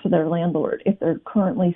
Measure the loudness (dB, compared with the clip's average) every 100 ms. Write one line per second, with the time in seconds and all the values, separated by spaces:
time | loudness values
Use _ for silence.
0 | 0 2 2 0 0 0 -2 -2 -2 0
1 | -2 -4 -2 0 0 0 0